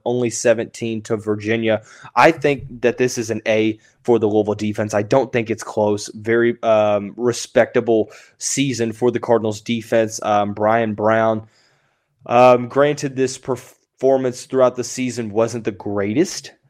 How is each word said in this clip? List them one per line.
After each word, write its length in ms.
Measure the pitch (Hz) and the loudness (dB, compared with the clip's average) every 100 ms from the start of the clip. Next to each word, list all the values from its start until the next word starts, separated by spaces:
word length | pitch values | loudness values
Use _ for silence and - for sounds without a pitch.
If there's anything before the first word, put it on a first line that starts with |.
only 260 | - 123 120 | -4 -2 -2
seventeen 720 | - 120 113 104 - 113 113 | 0 0 0 -2 -8 -8 -8
to 140 | 113 110 | -6 -6
Virginia. 640 | 104 104 107 117 110 107 - - - 120 | -4 -4 -2 -2 0 -2 -4 -20 -4 4
I 160 | 156 | 4
think 320 | 160 147 131 - 120 | 4 -2 -2 -8 -2
that 180 | 120 120 | -2 0
this 200 | 127 123 | -2 -2
is 120 | 110 | -6
an 100 | 107 113 | -4 0
A 320 | 110 110 107 _ _ | 0 0 -4 _ _
for 160 | - 113 | 0 2
the 80 | 107 | 4
Louisville 280 | 107 104 | 2 0
defense. 400 | 104 107 104 107 | -2 -4 -4 -2
I 80 | 104 | -2
don't 300 | 104 135 113 | 2 0 2
think 160 | 120 113 | -2 -4
it's 140 | 107 | -6
close. 460 | - 110 104 101 - | -6 -2 0 -2 -6
Very, 460 | 110 110 117 117 117 | -10 -2 2 2 0
um, 520 | 113 107 104 104 101 113 | 0 2 2 0 -4 -4
respectable 920 | 120 117 - 120 110 123 113 110 104 - - _ | -4 -4 0 2 2 0 2 0 0 -8 -20 _
season 540 | - 139 139 113 113 | -6 -2 -2 -2 -4
for 180 | 107 123 | 0 0
the 100 | 117 | 0
Cardinals 400 | 120 113 107 104 | 0 0 0 -6
defense. 600 | - 117 110 117 110 - | -6 -6 0 0 0 -4
Um, 320 | 104 104 104 | -2 0 0
Brian 400 | 101 107 117 110 | -2 0 2 0
Brown, 520 | 104 107 113 113 110 110 _ _ _ _ _ _ _ - | 0 2 2 2 -2 -6 _ _ _ _ _ _ _ 0
um, 420 | 120 127 123 120 | 6 8 6 2
granted, 480 | 135 147 147 147 127 | 2 2 0 -6 -2
this 220 | 131 - | -4 -4
performance 1080 | - 123 - _ _ _ 131 131 127 123 - | -8 -8 -10 _ _ _ 2 2 0 -6 -4
throughout 300 | 131 127 123 | 2 2 2
the 80 | |
season 460 | 117 - 127 117 110 | -8 -6 -6 -6 -4
wasn't 340 | 104 117 117 | 0 0 -2
the 80 | 110 | -8
greatest. 800 | 98 107 101 101 117 196 - - - | -8 -6 -4 -2 0 -2 -4 -16 -20